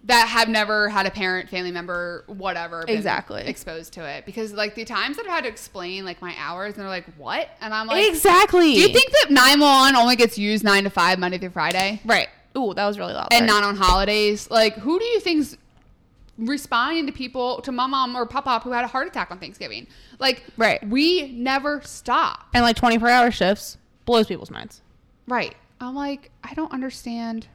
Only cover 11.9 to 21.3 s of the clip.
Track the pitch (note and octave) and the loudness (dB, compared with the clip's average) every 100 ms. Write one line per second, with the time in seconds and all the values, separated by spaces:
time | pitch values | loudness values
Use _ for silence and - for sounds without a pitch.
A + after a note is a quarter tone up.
11.9 | G#3+ A3+ G#3 - _ _ - A#3+ F#3+ G3+ | -4 0 0 0 _ _ -6 -4 -2 -4
12.9 | G#3 F3+ - - A#3+ A3+ G#3 G3+ G3 F#3+ | -4 -8 -6 0 2 4 4 2 2 4
13.9 | F#3 G3 G#3 G#3 G#3 - A3+ A3 A3 G#3+ | 4 2 2 2 0 0 2 2 0 -2
14.9 | F4 A4+ A4+ F#4 D#4+ C#4 - _ _ _ | -2 0 -2 0 0 -2 -6 _ _ _
15.9 | _ _ _ - - A3+ C#4+ - A#3+ B3+ | _ _ _ -20 -10 -6 -6 -4 -2 -2
16.9 | E4 C#4+ - B3+ B3+ B3 B3+ - B3 C4 | -2 -4 -6 -10 -6 -4 -4 -6 -4 -2
17.9 | C#4 C4 B3 A#3 C4 C#4 A#3 B3 B3 B3 | -2 -2 -4 -6 -6 -2 -4 -2 -4 -4
18.9 | C4 E4+ C#4 F#3+ F3+ D#3+ F#3+ E3+ G#2+ - | -4 -6 -6 -10 -10 -16 -14 -14 -14 -16
19.9 | - - _ C4 B3+ - - A3 - G#3 | -20 -20 _ -4 -4 -8 -2 0 0 -2
20.9 | B3 D#4 F4+ C#4+ | 0 2 2 -2